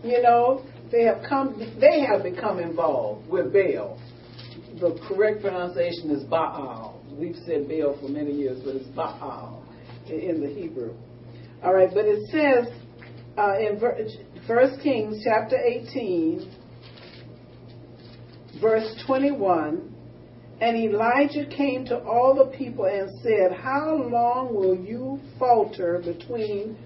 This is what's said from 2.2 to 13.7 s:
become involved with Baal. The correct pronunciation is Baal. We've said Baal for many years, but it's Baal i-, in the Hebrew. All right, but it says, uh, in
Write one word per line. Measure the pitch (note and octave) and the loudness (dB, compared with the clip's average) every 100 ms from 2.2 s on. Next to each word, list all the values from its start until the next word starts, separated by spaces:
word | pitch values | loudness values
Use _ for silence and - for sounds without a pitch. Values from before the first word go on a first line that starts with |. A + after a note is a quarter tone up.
become | F3+ F3 G#3+ F3+ | 0 -4 -4 -2
involved | E3 D#3+ E3 C3 G#2+ A2 B2 | -4 -2 0 0 -2 -6 -4
with | F3+ - | -2 4
Baal. | G3 F#3 - - - - - - - - - - - | 4 4 0 -4 -10 -18 -20 -20 -20 -18 -18 -18 -2
The | F3 D#3 - | -2 -2 -6
correct | F#3+ G#3+ G#3+ | 0 2 2
pronunciation | G3 F3+ F3+ F3 E3+ E3+ D#3+ | -4 -4 -6 -2 -2 -2 -4
is | C#3+ A#2+ | -4 -2
Baal. | E3 D#3+ D#3+ C3 A#2 A2+ - - C#3+ | -2 -2 -4 -10 -12 -14 -16 -16 -10
We've | E3+ E3+ - | -10 -10 -4
said | D3+ C#3 | -4 -2
Baal | D#3 C#3+ C#3 | -2 -2 -2
for | C3+ | -6
many | C#3+ D3 | -6 -4
years, | C#3+ C3+ B2 | -2 -4 -4
but | C#3 C3 | -8 -8
it's | B2+ | -10
Baal | - E3 - C#3 A#2 A#2 - - - - - - | -8 -8 -8 -12 -12 -14 -16 -18 -20 -20 -20 -10
i-, | |
in | D#3 F3+ D#3+ | -8 -4 -4
the | C#3 | -4
Hebrew. | C#3 A#2 B2+ A2+ - - - - - - - | -8 -10 -8 -10 -12 -18 -20 -20 -20 -20 -4
All | F#3 | 4
right, | F#3+ F3+ | 6 6
but | G3+ G#3+ | 4 2
it | G#3 - | 0 0
says, | D#4 D4 B3 A#3 - - - - - - - | 2 4 4 2 -8 -18 -20 -20 -18 -12 0
uh, | G3+ G3 | 0 2
in | G#3+ | 0